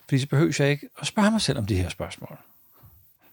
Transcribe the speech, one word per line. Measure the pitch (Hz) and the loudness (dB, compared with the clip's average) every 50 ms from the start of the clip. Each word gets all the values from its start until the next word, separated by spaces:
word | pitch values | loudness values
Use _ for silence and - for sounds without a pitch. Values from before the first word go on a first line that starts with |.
| _ | _
Fordi | - 143 131 | -2 0 0
så | 135 - | 0 2
behøver | - 139 165 170 147 - | 2 2 2 2 2 2
jeg | 143 143 | 2 0
ikke | 143 143 - - - - | 0 -2 -6 -12 -16 -10
at | - - | -10 -4
spørge | - 220 202 208 | 0 2 2 4
mig | 226 214 | 2 2
selv | - - 135 135 | 0 0 0 -2
om | 110 | -2
de | 98 104 | 0 0
her | 92 90 80 | 0 0 -2
spørgsmål. | - - - - - - - - - - - - _ _ _ _ _ _ - - - - _ _ _ _ _ _ | -4 -8 -10 -10 -10 -12 -16 -16 -18 -20 -20 -20 _ _ _ _ _ _ -20 -20 -20 -20 _ _ _ _ _ _